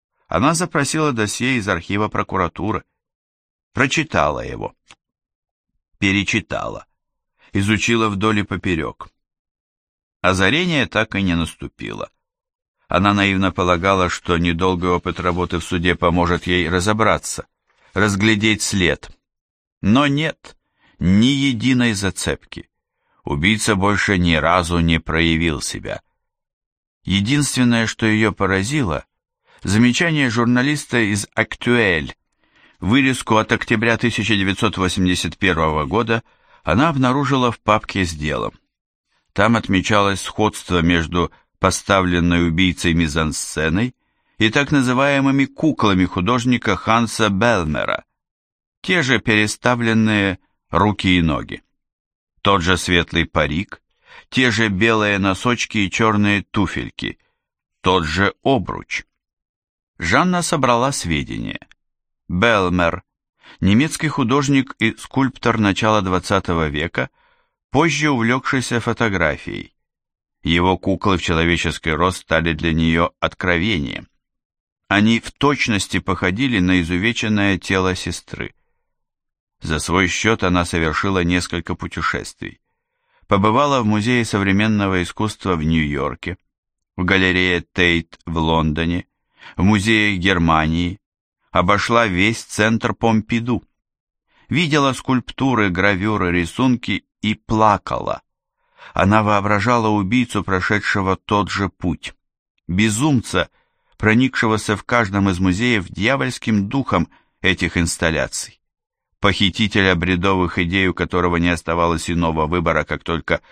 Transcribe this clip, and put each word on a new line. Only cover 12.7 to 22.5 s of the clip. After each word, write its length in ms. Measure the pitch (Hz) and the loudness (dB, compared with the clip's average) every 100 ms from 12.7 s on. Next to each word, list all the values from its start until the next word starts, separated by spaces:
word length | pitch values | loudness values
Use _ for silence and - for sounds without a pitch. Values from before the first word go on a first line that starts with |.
| _ - | _ -2
Она 260 | 87 101 | 0 2
наивно 380 | 101 98 95 95 | 2 0 0 -2
полагала, 580 | 92 90 87 95 95 90 | 0 0 0 2 2 0
что 280 | - - 85 | -2 -2 0
недолгий 500 | 87 85 92 90 90 | 0 0 0 0 0
опыт 320 | 87 90 85 | -2 -2 -4
работы 400 | 87 87 87 85 | -2 -2 -2 -4
в 40 | |
суде 300 | - 90 87 85 | -4 -2 0 2
поможет 520 | 90 87 85 87 - | 2 2 0 0 0
ей 220 | 90 80 | 0 0
разобраться, 760 | 90 95 107 110 80 - - - _ _ _ _ | 0 0 0 2 0 -2 -12 -14 _ _ _ _
разглядеть 680 | 95 104 98 110 107 110 101 | -2 0 2 2 2 2 0
след. 480 | - 101 85 67 - - _ _ _ _ _ _ | -2 0 0 0 -6 -20 _ _ _ _ _ _
Но 260 | 95 120 147 | 0 2 2
нет, 500 | 139 160 - - - _ _ _ - | 0 -4 -6 -16 -20 _ _ _ -4
ни 300 | 85 98 123 | 2 4 4
единой 640 | 139 139 117 120 127 120 | 2 0 0 0 2 0
зацепки. 760 | 98 98 - - - - | 0 -4 -4 -6 -6 -8